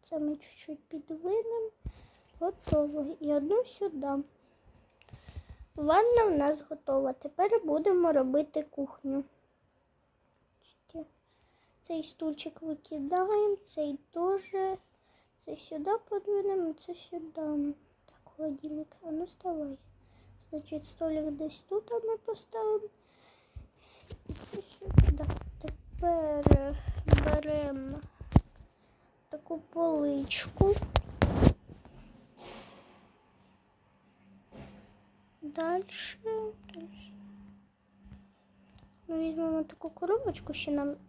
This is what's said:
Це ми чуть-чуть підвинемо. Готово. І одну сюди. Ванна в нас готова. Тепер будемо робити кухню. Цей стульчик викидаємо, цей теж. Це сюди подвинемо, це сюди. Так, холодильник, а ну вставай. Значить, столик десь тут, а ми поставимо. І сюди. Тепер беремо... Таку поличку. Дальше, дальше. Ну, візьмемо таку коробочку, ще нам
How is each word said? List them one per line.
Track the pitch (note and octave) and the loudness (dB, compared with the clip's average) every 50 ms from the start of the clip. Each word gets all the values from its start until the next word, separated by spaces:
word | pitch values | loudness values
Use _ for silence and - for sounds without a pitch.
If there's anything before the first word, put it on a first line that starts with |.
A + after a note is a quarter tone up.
| _ | _
Це | - E4 D#4 | -6 -6 -4
ми | D4+ D4 D4+ | -2 -2 -4
чуть-чуть | D4+ - - - - - - D4+ D4 _ | -6 -10 -20 -20 -20 -14 -14 -14 -14 _
підвинемо. | _ - D#4 D4 _ E4 D#4 E4 F4+ G4 A4+ A4 A4+ A#4 A#4 A4 A4 _ _ _ - - - - - _ - _ _ _ - | _ -14 -14 -10 _ -12 -6 -4 -2 0 0 0 -2 -4 -4 -4 -6 _ _ _ -12 -12 -12 -20 -20 _ -20 _ _ _ -4
Готово. | E4 F4+ G4 - - - - D4+ D4 D4 D4 D4+ C#4+ C#4 D#4+ - | -4 -4 -4 -4 -4 0 2 2 2 0 -2 -4 -6 -6 -6 -6
І | D#4 D4 D4 | -2 0 0
одну | D4 C#4 D4+ G4 A4+ B4 | 0 2 2 2 0 0
сюди. | A#4+ - - G#4 G4 D#4+ C#4 C4+ C#4 C#4 C#4 C#4+ - _ _ _ _ _ _ _ - _ - _ _ _ _ - - - - - - - - - - - - - _ _ | -2 -4 -6 -6 -4 -4 -4 -4 -2 -2 -4 -4 -8 _ _ _ _ _ _ _ -20 _ -20 _ _ _ _ -20 -20 -20 -20 -20 -16 -16 -16 -16 -16 -20 -20 -20 _ _
Ванна | - D4+ D4 D#4 F#4+ G#4+ A#4+ A#4+ A#4+ A4+ | -4 2 6 6 8 8 8 8 8 6
в | G#4 | 6
нас | E4+ D4 C#4+ C#4+ D4+ D4 - - | 6 4 4 2 2 0 -4 -12
готова. | D#4 D4 _ - C4+ C4+ C4+ C4 C4 | -12 -10 _ 0 2 2 2 0 -2
Тепер | - - C#4+ - - F4+ G4+ A4 A4+ - | -4 -8 -12 0 2 2 4 4 4 4
будемо | D#4 D4 D4+ D#4+ G4+ F#4+ F4+ F4 E4+ D4+ | 2 0 2 4 4 6 6 6 6 6
робити | C#4+ C4 C4 B3+ D4 D#4 D4+ - - - | 4 4 4 4 2 2 2 -2 -6 -6
кухню. | - - - C#4 - - - - C#4 C4+ C#4 C#4 - _ _ _ _ _ _ _ _ _ _ _ _ _ _ _ _ _ _ _ _ _ _ _ _ _ _ _ _ _ _ _ _ - D#4+ D#4 - _ _ _ _ _ _ _ _ _ _ _ _ _ _ _ | -6 -6 -6 -6 -6 -8 -10 -6 -4 -4 -4 -4 -6 _ _ _ _ _ _ _ _ _ _ _ _ _ _ _ _ _ _ _ _ _ _ _ _ _ _ _ _ _ _ _ _ -14 -14 -14 -14 _ _ _ _ _ _ _ _ _ _ _ _ _ _ _
Цей | - E4+ D#4+ D#4 | -4 -4 -4 -4
стульчик | - - _ E4 D#4 D4 D4 - D#4+ D#4 - D#4+ | -6 -8 _ -4 -4 -4 -4 -8 -10 -10 -10 -8
викидаємо, | D#4+ D#4 D4 _ - D#4+ D4+ C#4 C#4 F4+ F4+ F#4 G4 G#4+ G#4 G#4 G#4+ G4+ | -8 -8 -8 _ -10 -8 -6 -2 0 2 2 2 2 2 2 4 2 2
цей | G4 - - - D#5 - D4 C#4 C#4+ _ _ | 0 -4 -12 -6 -4 -2 -2 -4 -6 _ _
теж. | _ E4+ E4+ F#4 G4 G4 F#4+ - - F#4+ F#4+ F#4+ F#4+ F#4+ _ _ _ _ _ _ _ _ _ _ _ _ - | _ -2 0 0 0 0 -2 -4 -4 -2 0 0 -2 -4 _ _ _ _ _ _ _ _ _ _ _ _ -14
Це | - D4+ | -14 -14
сюди | D#4 - - D#4+ D#4 D4 F#4+ G#4 A4+ - - | -12 -12 -10 -8 -6 -2 -2 -2 -2 -2 -4
подвинемо, | G#4+ G4+ G4+ G#4 G#4 G4+ F#4+ G4 G4 F#4+ F4 D#4+ D4+ | -6 -6 -2 0 -2 0 0 0 0 0 -2 -2 -4
це | - - - F4 | -6 -10 -14 -14
сюди. | - - - - E4+ D#4 D#4+ - D#4+ D#4 D4+ D4+ D4 C#4+ D4 C#4+ - _ _ _ _ _ | -14 -14 -12 -10 -10 -10 -10 -8 -6 -4 -2 -2 -2 -2 -2 -4 -8 _ _ _ _ _
Так, | - _ _ _ | -20 _ _ _
холодильник, | - _ - D#4 D#4 C#4 C#4 - D4+ D4+ D4+ D#4 - - _ - | -20 _ -6 -6 -6 -6 -6 -8 -10 -8 -8 -10 -12 -16 _ -12
а | E4 | -8
ну | D#4 D#4 F4 | -6 -6 -6
вставай. | F#4 - _ - F#4 E4+ D#4 D4+ C#4+ C4+ C#4 - - - _ _ _ _ - - - - - - _ | -8 -10 _ -6 -6 -4 -4 -6 -8 -8 -12 -16 -20 -20 _ _ _ _ -20 -20 -20 -20 -20 -20 _
Значить, | - D4+ D4 - D#4 D4+ D4 | -12 -10 -10 -8 -10 -8 -8
столик | - - - E4 D#4+ D#4 D#4 D4+ D#4 | -10 -8 -4 -4 -2 -2 -2 -2 -4
десь | D4 C#4+ D#4 D#4 D4+ - - _ | -4 -4 -6 -8 -8 -12 -10 _
тут, | F#4+ G#4 A4 - A#4 | -4 -4 -4 -2 -4
а | |
ми | A#4 A#4 A4 A4+ | -4 -2 -2 -4
поставимо. | G#4+ _ - A4 - - _ - A4+ A4 G#4+ G#4+ G#4 G#4+ G#4 _ _ _ _ _ _ _ - - _ _ _ _ - - - _ _ - - - - - - - - - - | -4 _ -8 -8 -8 -10 _ -6 -4 0 0 0 0 -2 -4 _ _ _ _ _ _ _ -20 -20 _ _ _ _ -18 -18 -18 _ _ -20 -20 -20 -20 -20 -18 -20 -18 -12 -14
І | - - - - - G4+ - | -12 -12 -12 -12 -12 -12 -12
сюди. | - - - F#4+ G4 - - - - - - D4+ C#4 - - - - - - | -12 -18 -14 -10 4 6 8 8 8 4 0 -2 -4 -6 -6 -8 -14 -16 -12
Тепер | - - - - - - - - F4 F4 E4+ E4 D#4 D4+ D4 D4 C#4+ - D4 C#4 C#4 C#4 C#4+ C#4+ - - - - - - - - - | -12 -12 -12 -12 -16 -18 -10 -2 0 0 0 2 0 -2 -2 2 6 6 6 6 4 0 -6 -6 -6 -6 -6 -6 4 6 6 6 6
беремо... | - - D4+ D4 D4+ D4+ D4+ D4 C#4+ C#4 C4+ C4 C4+ C4+ D4+ - - _ _ - - - - - - - - - - _ _ _ _ _ _ _ _ _ _ _ _ | 2 0 0 0 -2 -2 -2 -2 -2 -4 -6 -6 -8 -10 -10 -12 -16 _ _ -16 6 6 6 6 6 -20 -20 -20 -20 _ _ _ _ _ _ _ _ _ _ _ _
Таку | - D4+ - - E4 D#4+ | -16 -16 -10 -10 -10 -10
поличку. | - - - E4 E4 E4 D#4+ D4+ D4 C#4+ C#4+ C#4 C#4 C#4 - - - - - - - G4 G4+ - - - - - - - - - - - - - - - - - - - - - - - - - - - - - - - - - - - - - - - - - - - - - - - _ _ _ _ _ _ _ _ _ _ _ _ _ _ _ _ _ _ _ _ _ _ _ - - - _ _ - - - - - - - - - - _ _ _ _ _ _ _ _ - | -10 -10 -2 0 0 2 2 2 0 0 0 -2 -4 -4 -4 -4 -6 -6 2 4 6 6 6 4 0 0 0 -2 -2 -2 2 4 4 4 6 10 10 10 10 8 -6 -20 -20 -20 -20 -20 -20 -20 -20 -20 -20 -20 -20 -20 -20 -20 -20 -18 -18 -18 -18 -20 -20 -20 -20 -20 -20 -20 -20 -20 _ _ _ _ _ _ _ _ _ _ _ _ _ _ _ _ _ _ _ _ _ _ _ -20 -20 -20 _ _ -20 -20 -18 -18 -18 -20 -20 -20 -20 -20 _ _ _ _ _ _ _ _ -14
Дальше, | D4 D4 - D#4+ E4 F4 F#4 F#4+ - - - - - - - - A4 A4 A4 A4 G#4+ G#4+ - - - - | -10 -6 -4 -2 0 0 0 -2 -4 -10 -12 -12 -12 -12 -10 -6 -4 -4 -4 -4 -6 -8 -12 -20 -18 -16
дальше. | F4 E4 - - - - - - - - - - - - - - - - _ _ _ _ _ _ _ - - - - - - _ _ _ _ _ _ _ _ _ - - - _ _ _ - | -16 -16 -16 -18 -20 -20 -20 -20 -20 -20 -20 -20 -20 -20 -20 -20 -20 -20 _ _ _ _ _ _ _ -20 -20 -20 -20 -20 -20 _ _ _ _ _ _ _ _ _ -20 -20 -20 _ _ _ -6
Ну, | E4 D#4+ | -4 -2
візьмемо | D#4+ E4 D#4+ D#4 E4 D#4+ D#4+ D#4+ D#4 | -2 -2 -2 -2 -2 0 0 -2 -2
таку | - - _ - D#4+ | -4 -8 _ -12 -12
коробочку, | - - - F4 G4+ A#4 C5+ A4 - - - - D4 | -8 -6 0 0 0 0 0 -2 -6 -6 -10 -10 -10
ще | - - - | -8 -4 -2
нам | D4 C#4+ C#4+ C#4+ C#4+ - - | -2 -2 -2 -2 -6 -8 -12